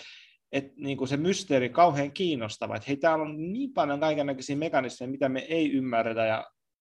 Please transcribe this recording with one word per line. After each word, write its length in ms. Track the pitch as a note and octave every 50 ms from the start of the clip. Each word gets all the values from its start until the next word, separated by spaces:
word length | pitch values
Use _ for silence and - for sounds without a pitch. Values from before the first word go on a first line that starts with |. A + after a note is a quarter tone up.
| - - - - - - _ _ _ -
et, 240 | - C#3 C#3 - -
niinku, 320 | - C#3 C#3 C3+ C3 C3
se 100 | B2 C#3+
mysteeri 520 | C#3+ D#3+ F#3 G3 - - - C#3 B2+ B2 A#2+
kauhean 420 | B2 E3+ F3 E3+ C#3+ C#3+ C#3+ C#3+
kiinnostava, 640 | C#3 - F#3+ E3+ D3+ A#2+ A2 G#2+ - - A2+ G#2+ A2
että 100 | A2 -
hei, 100 | C#3 C#3
täällä 280 | C3+ E3+ E3 D#3+ D#3 D#3
on 280 | D#3 D3+ D3+ D#3+ F3+ G3+
niin 200 | B3+ C#4+ C4 -
paljon 260 | F3+ D#3 C#3+ C#3+ C#3+
kaikennäköisiä 560 | D#3 D#3 D3+ D3 C#3+ C#3+ C3+ C3 C3 - C#3
mekanismeja, 560 | C#3+ D#3+ D#3+ D#3+ C#3 B2+ A#2+ - - B2 B2+
mitä 180 | C3+ - C#3+ C3
me 100 | C3 C3
ei 320 | C3 D3+ E3 E3 D#3 C#3+
ymmärretä, 540 | C3+ C3+ C3 B2+ A#2+ A2+ A2+ A2+ A2 A2+ A2+
ja 260 | A2 A2 - - - _ _ _ _ _ _